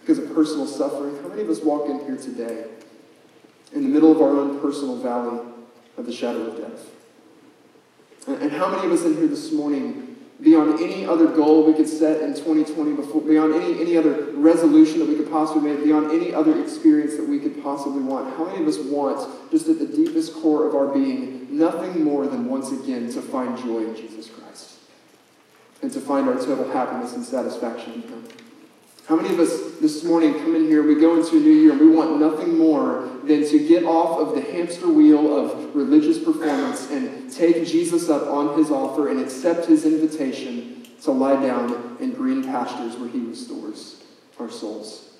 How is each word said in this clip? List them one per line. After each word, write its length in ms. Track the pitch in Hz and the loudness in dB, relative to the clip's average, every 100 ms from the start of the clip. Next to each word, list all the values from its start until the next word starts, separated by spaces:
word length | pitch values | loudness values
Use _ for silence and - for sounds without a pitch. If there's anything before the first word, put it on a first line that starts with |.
because 180 | - 139 | 0 -2
of 160 | 143 | -2
personal 320 | 156 151 151 131 | -2 -2 -2 -6
suffering, 500 | 139 143 143 143 147 | -4 -4 -4 -8 -10
how 60 | 170 | -12
many 140 | 208 | -10
of 60 | 214 | -6
us 120 | 160 | -2
walk 280 | 156 147 147 | -2 -2 -4
in 120 | 131 | -6
here 160 | - 127 | -8 -10
today 480 | - 117 117 110 107 - - - _ _ _ _ _ _ _ | -10 -10 -10 -10 -14 -18 -20 -20 _ _ _ _ _ _ _
in 120 | 147 | -6
the 40 | 135 | 0
middle 220 | 147 160 | 6 6
of 100 | 156 | 6
our 100 | 139 | 4
own 280 | 139 139 139 | 2 -2 -4
personal 380 | 147 139 135 120 | -6 -4 -8 -6
valley 420 | 127 120 120 117 - - - _ _ - | -6 -6 -6 -8 -12 -18 -20 _ _ -14
of 100 | 120 | -12
the 60 | |
shadow 360 | 117 120 113 113 | -8 -6 -6 -8
of 80 | 107 | -10
death? 340 | - - - - _ _ _ _ _ _ _ _ _ _ _ _ - | -14 -16 -20 -20 _ _ _ _ _ _ _ _ _ _ _ _ -8
And, 160 | 277 | -6
and 80 | - | -4
how 180 | - 190 | -2 -2
many 160 | 190 | -2
of 60 | 170 | 0
us 140 | 165 | 0
in 120 | 170 156 | 0 0
here 120 | 156 | 0
this 240 | 143 - | -2 -4
morning, 640 | 151 147 143 120 117 - - - - | -4 -2 -4 -4 -8 -14 -18 -20 0
beyond 400 | 151 160 151 160 | 6 6 6 0
any 260 | 170 190 190 | -2 -4 -2
other 220 | 165 156 | 4 4
goal 340 | 156 151 156 | 4 6 6
we 100 | 156 | 6
could 160 | 156 151 | 4 2
set 320 | 156 156 156 | 2 0 0
in 140 | 143 | -2
twenty 300 | 135 165 156 | -6 -2 0
twenty, 300 | 151 165 151 | 0 -2 -2
before, 260 | 139 139 156 | -2 -2 -4
beyond 340 | 147 156 156 | 2 4 4
any, 260 | 160 180 160 | 2 -2 -2
any 160 | 170 170 | 0 2
other 360 | 156 139 143 | 2 0 -4
resolution 680 | 139 156 165 165 156 156 165 | 4 4 6 6 6 6 4
that 80 | 147 | 0
we 80 | |
could 160 | 147 147 | -2 -2
possibly 400 | 156 156 156 147 | -2 0 0 0
make, 140 | 143 | 0
beyond 260 | 147 151 151 | 2 2 2
any 240 | 160 175 | 0 -2
other 260 | 147 156 160 | 0 2 2
experience 540 | - - 160 151 147 | -2 2 4 4 2
that 140 | 147 127 | -4 -4
we 100 | 143 | -4
could 240 | 147 143 | -4 -8
possibly 400 | 139 143 147 139 | -8 -6 -6 -4
want, 320 | 131 135 - - | -4 -6 -6 -6
how 80 | |
many 160 | 170 190 | -6 -2
of 60 | 156 | -2
us 120 | 151 | -2
want, 420 | 135 143 135 123 - - - | -4 -2 -2 -4 -8 -14 -2
just 160 | 160 156 | -2 0
at 100 | 156 | -2
the 80 | - | -2
deepest 480 | 147 165 165 156 | 0 0 0 -4
core 320 | 160 160 147 - | -2 0 2 0
of 80 | |
our 140 | 139 139 | 0 0
being, 580 | 139 135 127 123 127 127 143 | 0 -2 -4 -8 -12 -10 0
nothing 460 | 165 170 180 175 | 0 0 -6 -2
more 240 | 151 143 131 | 0 0 -4
than 240 | 123 120 | -4 -6
once 220 | 135 - | -6 -6
again 360 | 135 - 123 117 | -8 -6 -6 -6
to 100 | - | -8
find 340 | 120 131 123 117 | -8 -6 -6 -6
joy 200 | 120 113 | -6 -6
in 160 | 110 | -6
Jesus 340 | 110 110 110 113 | -8 -14 -18 -18
Christ 520 | - - - - - _ _ _ _ _ _ _ _ _ _ | -20 -20 -20 -20 -20 _ _ _ _ _ _ _ _ _ _
and 100 | 285 | -10
to 80 | - | -8
find 280 | - 277 131 | -4 -2 0
our 60 | |
total 340 | 247 - 139 - | -2 -4 -4 -4
happiness 420 | - - 240 240 | -4 -4 -6 -8
and 100 | - | -10
satisfaction 680 | - 262 233 - - - - | -6 -6 -6 -6 -8 -8 -12
in 100 | 117 | -14
him? 220 | 113 - 233 - - - - _ _ _ - | -14 -16 -18 -20 -20 -20 -20 _ _ _ -2
How 100 | 160 | -2
many 120 | 190 | 0
of 100 | 170 | 0
us 400 | 165 - - - | 0 0 -6 -2
this 200 | 151 147 | -2 0
morning 300 | 170 165 160 | 0 2 2
come 240 | 143 156 165 | 0 -2 0
in 80 | |
here, 180 | 156 151 | 4 4
we 120 | 151 | 4
go 220 | 147 165 165 | 4 6 4
into 160 | 165 - | 2 4
a 40 | |
new 120 | 151 | 6
year, 200 | 151 156 | 8 8
and 80 | 135 | 8
we 100 | 156 | 8
want 280 | 160 - 147 | 8 2 2
nothing 380 | 156 - 175 165 | 2 2 -2 2
more 540 | 160 143 127 123 127 127 | 4 4 0 -4 -8 -12
than 240 | 139 151 147 | 0 2 4
to 180 | 151 151 | 2 6
get 160 | 170 | 4
off 340 | 165 165 165 160 | 4 2 2 0
of 160 | 147 | -2
the 60 | - | -4
hamster 480 | - 175 170 - 175 | -4 -6 -6 -4 2
wheel 480 | 151 151 151 147 143 | 6 8 8 4 0
of 400 | 123 - - 147 | -2 -6 -6 -4
religious 420 | 131 151 160 160 | 4 4 4 0
performance 720 | 165 156 160 135 127 - - | 0 -2 0 -2 -4 -6 -8
and 400 | 147 120 - - | -6 -6 -10 -16
take 360 | - 170 165 160 | 0 0 0 -2
Jesus 420 | 160 170 170 160 | -2 0 -2 0
up 180 | 143 139 | -2 -2
on 300 | 143 147 156 | -2 -2 0
his 120 | 147 | 0
offer 380 | 139 135 156 139 | 0 -2 -2 -2
and 100 | 127 | -2
accept 460 | 123 - 175 165 170 | -4 -4 -2 -2 2
his 180 | 156 | 4
invitation 1040 | 156 156 156 156 131 117 127 120 - - - - | 4 0 0 -2 -6 -6 -8 -10 -12 -18 -20 -10
to 80 | - | -4
lie 260 | 131 135 135 | 0 2 2
down 600 | 127 123 120 120 - - | 0 -2 -4 -6 -10 -8
in 120 | 131 | -8
green 300 | 120 131 135 | -4 -2 -2
pastures 540 | 131 127 123 - 117 120 | -4 -6 -6 -8 -10 -10
where 140 | 120 | -8
he 80 | 131 | -8
restores 840 | 113 - - - 107 - - - - - _ _ | -8 -10 -14 -12 -12 -14 -18 -20 -20 -20 _ _
our 100 | 117 | -14
souls? 600 | - 110 107 107 - - _ | -12 -12 -12 -14 -18 -20 _